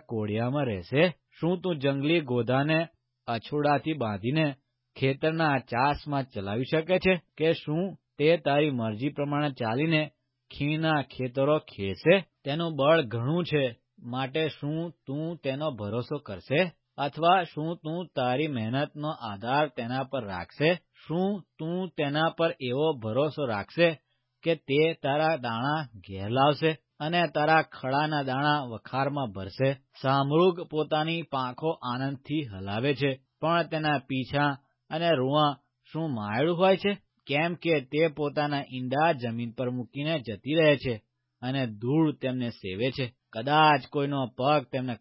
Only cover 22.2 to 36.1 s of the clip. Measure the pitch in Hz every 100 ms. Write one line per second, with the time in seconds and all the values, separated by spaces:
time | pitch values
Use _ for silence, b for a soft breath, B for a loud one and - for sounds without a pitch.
22.2 | 160 156 165 - 127 127 160 139 107 117
23.2 | 147 147 135 104 98 - 170 156 _ _
24.2 | _ _ 165 160 - 139 160 165 139 147
25.2 | 156 160 123 113 135 156 135 104 90 95
26.2 | 101 127 143 143 160 160 _ _ 151 175
27.2 | 165 147 151 160 151 - 131 139 151 151
28.2 | 135 131 147 147 127 110 - 131 139 143
29.2 | 127 95 95 - 135 135 _ - 135 139
30.2 | 139 156 185 175 165 151 147 156 160 165
31.2 | 156 135 127 127 156 165 127 123 135 139
32.2 | - 147 135 95 98 104 135 127 139 131
33.2 | _ _ 156 170 160 156 156 143 - 131
34.2 | 123 143 143 135 _ _ _ 151 170 147
35.2 | 131 147 151 139 _ _ _ 156 165